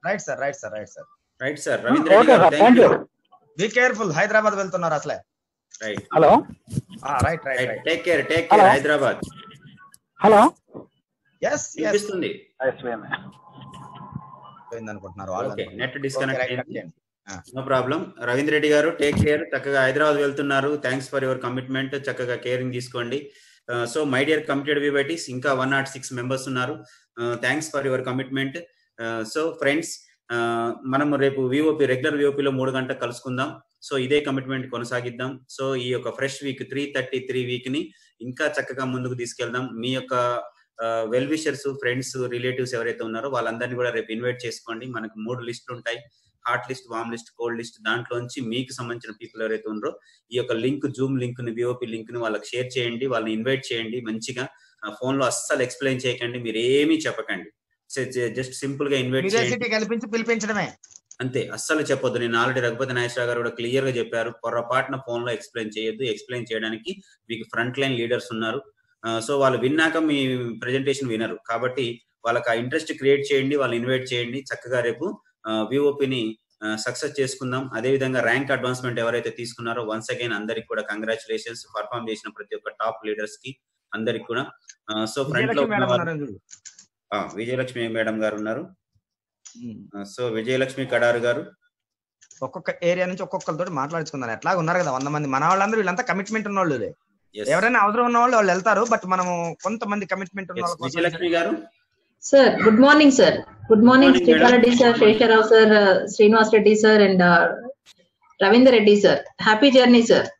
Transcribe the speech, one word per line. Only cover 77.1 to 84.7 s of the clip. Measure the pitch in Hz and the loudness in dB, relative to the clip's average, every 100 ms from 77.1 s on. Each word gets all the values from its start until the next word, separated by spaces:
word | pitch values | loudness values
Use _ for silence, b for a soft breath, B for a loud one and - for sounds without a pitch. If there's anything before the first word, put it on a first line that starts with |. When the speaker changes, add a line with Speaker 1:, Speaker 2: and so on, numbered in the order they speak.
| - | -4
Speaker 2:
చేసుకుందాం. | 131 - 127 127 131 | -4 -4 -6 -6 -6
అదే | 113 123 | -4 -2
విధంగా | 135 131 131 | 0 0 0
rank | 113 123 139 | 0 0 0
advancement | 131 127 127 123 117 | -2 -2 -4 -6 -4
ఎవరైతే | 117 120 117 | -2 -2 -6
తీసుకున్నారో, | 110 117 117 117 117 | -10 -14 -10 -8 -6
once | 107 110 113 123 | -6 -8 -8 -8
again | 120 | -6
అందరికి | 104 107 113 110 | -6 -6 -8 -6
కూడా | 110 | -8
congratulations. | 107 104 110 113 - 110 117 117 - 107 | -6 -8 -4 -6 -6 -8 -8 -14 -12 -10
పర్ఫామ్ | - 120 113 | -8 -10 -8
చేసిన | 107 107 - | -10 -12 -16
ప్రతి | 104 104 | -12 -12
ఒక్క | 107 | -12
top | - 113 110 107 | -6 -6 -6 -8
leaders | 107 107 - | -6 -8 -10
కి | 131 135 _ _ _ | -18 -20 _ _ _
అందరికి | 107 110 113 | -6 -4 -6
కూడా. | - 117 | -6 -6
ఆ, | - _ _ | -6 _ _